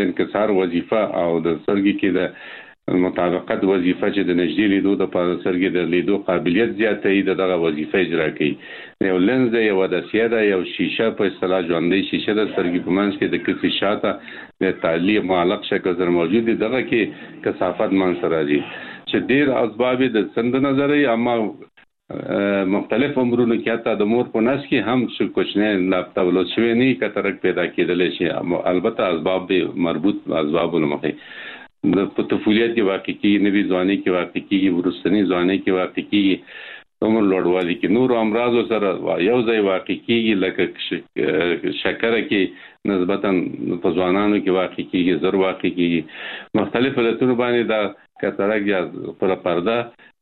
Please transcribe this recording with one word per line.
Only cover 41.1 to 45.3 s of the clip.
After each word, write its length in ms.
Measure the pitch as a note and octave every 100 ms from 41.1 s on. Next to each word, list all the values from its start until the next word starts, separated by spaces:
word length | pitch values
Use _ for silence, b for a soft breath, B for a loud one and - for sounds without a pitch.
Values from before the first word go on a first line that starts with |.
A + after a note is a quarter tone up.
| - D2+ F2 F2 E2 E2+ D2+
شکره 420 | - F2 A2+ A#2 G#2
کې 140 | G#2 F#2 B B B -
نسبتاً 560 | G2 F2+ F#2+ G2+ F#2 D#2 - A#1+ F2
په 60 | F#2+ E2
ځوانانو 420 | F2+ F#2+ G#2 G#2
کې 120 | F#2 F#2
واقع 220 | F2+ -
کېږي، 380 | F2 F#2+ F2 E2+
زر 80 | F2